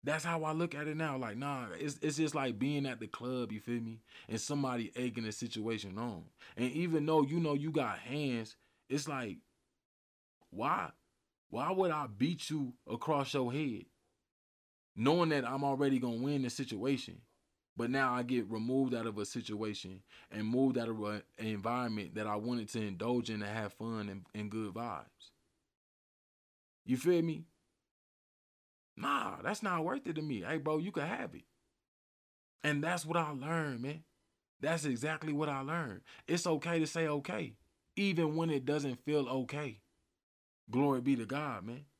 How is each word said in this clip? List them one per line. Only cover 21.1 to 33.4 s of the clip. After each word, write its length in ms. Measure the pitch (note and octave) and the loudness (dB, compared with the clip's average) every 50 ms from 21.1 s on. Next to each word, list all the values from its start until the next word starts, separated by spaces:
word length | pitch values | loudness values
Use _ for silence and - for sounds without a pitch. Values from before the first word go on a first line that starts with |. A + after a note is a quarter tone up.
| G#2+ G#2 - _ _ - | -2 -4 -6 _ _ -6
an 80 | A2+ | -4
environment 680 | A2 A2 G#2 F#2+ A#2 A#2+ B2 B2 A#2 A2 G#2+ G2+ - E2+ | -2 -2 0 0 0 0 0 0 -2 -2 -4 -4 -6 -4
that 100 | G#2 G#2+ | -4 -2
I 120 | G#2+ G#2 G#2+ | -2 -2 -2
wanted 320 | G#2+ A#2+ B2 A#2+ A2 G2+ | -2 -2 -2 -2 -4 -4
to 120 | - A2+ | -4 -4
indulge 480 | G#2+ G#2 G2 E2+ G#2+ A#2 B2 B2 A2 A2+ | -2 -2 -4 -4 -2 0 2 0 0 0
in 140 | A2 G#2+ G#2 | -2 -4 -2
and 120 | G2+ G#2+ | -2 -2
have 180 | A2+ G#2+ G2+ - | -2 -4 -4 -6
fun 360 | - A2+ A2+ A2+ A2 G#2 G2+ | -6 -6 -6 -4 -4 -4 -6
and, 160 | G2 G2 F2+ - _ | -6 -8 -12 -10 _
and 160 | G#2+ G#2+ G#2 | -6 -6 -4
good 240 | G#2 A2 A2 G2+ F#2 | -4 -4 -4 -4 -4
vibes. 560 | A2 A#2+ A#2+ G2 C#2+ - - _ _ - - _ _ _ _ _ _ _ _ _ _ _ _ _ _ _ _ _ _ _ _ _ _ _ _ _ _ _ _ _ _ _ - | -6 -6 -6 -6 -8 -10 -14 _ _ -20 -20 _ _ _ _ _ _ _ _ _ _ _ _ _ _ _ _ _ _ _ _ _ _ _ _ _ _ _ _ _ _ _ 0
You 100 | B2+ - | 0 2
feel 240 | - E3 F3+ E3+ | 4 4 4 6
me? 220 | E3 E3 D#3 D#3 E3 - _ _ _ _ _ _ _ _ _ _ _ _ _ _ _ _ _ _ _ _ _ _ _ _ _ _ _ _ _ - | 4 2 -2 -4 -8 -14 _ _ _ _ _ _ _ _ _ _ _ _ _ _ _ _ _ _ _ _ _ _ _ _ _ _ _ _ _ -6
Nah, 440 | - C#4 C#4+ - - - F#3+ - | -2 0 0 0 0 -2 -6 -4
that's 220 | - - G#3 - A3 | -4 -4 -4 -2 0
not 220 | G3+ F3+ E3 D#3 | 0 0 2 2
worth 200 | F3 B3 C#4 - | 0 -2 -2 -2
it 100 | - D#3+ | -4 -4
to 60 | D#3 | -4
me. 200 | D#3 D3+ C3+ G2+ | -2 -2 -2 -2
Hey, 160 | F2 G2+ D#3 D#3+ | -2 -2 -2 -2
bro, 200 | C#3+ D#3 D#3 D#3 | 0 0 0 0
you 140 | E3 G3 | 0 -2
can 160 | - E3+ C#3+ E3 | -2 -2 -2 -2
have 260 | G#3+ - - E3 - | -4 -4 -6 -8 -10
it. 120 | - - _ _ _ _ _ _ _ _ _ _ _ _ _ _ _ _ _ _ _ _ _ _ _ | -14 -18 _ _ _ _ _ _ _ _ _ _ _ _ _ _ _ _ _ _ _ _ _ _ _
And 220 | - D3+ D3 C#3+ D3 | 0 2 2 2 2
that's 220 | D#3+ F3+ F3 D3+ | 0 0 -2 -2
what 120 | D#3 E3+ E3+ | 0 0 0
I 140 | D#3+ D3+ | 0 0
learned, 500 | D3 C3+ | -2 -6